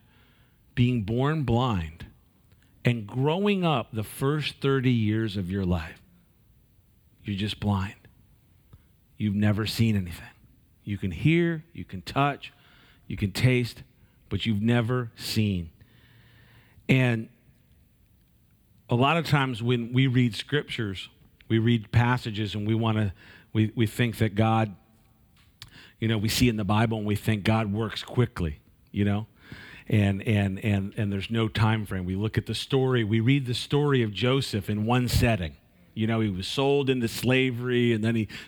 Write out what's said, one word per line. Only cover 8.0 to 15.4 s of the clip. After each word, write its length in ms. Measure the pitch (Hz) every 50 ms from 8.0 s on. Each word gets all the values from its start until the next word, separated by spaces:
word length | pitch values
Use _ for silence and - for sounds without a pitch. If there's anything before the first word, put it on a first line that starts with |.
| _ - _ _ _ _ _ _ _ _ _ _ _ _ - - _ _ _ _ _ _ _
You've 180 | - 104 107 98
never 320 | 104 107 107 104 104 110
seen 300 | 98 - - 117 113 107
anything. 300 | 101 90 87 85 - - - - _ _ - _ _ _ _ _ _ -
You 140 | 107 - 95
can 120 | - -
hear, 540 | - - - 156 160 170 170 170 165 156 - _ -
you 120 | - 87
can 180 | - - 92 -
touch, 500 | - - 135 139 143 135 - - - _ _ _ _ _ - _ _ _ _ _
you 100 | - 113
can 160 | 101 104 95 92
taste, 520 | - - 127 127 123 120 - - - - _ _ _ _ _ _ _ _ -
but 160 | 101 98 -
you've 180 | 117 110 101 107
never 480 | 117 120 120 117 113 127 127 120 113 -
seen. 540 | - - - - 110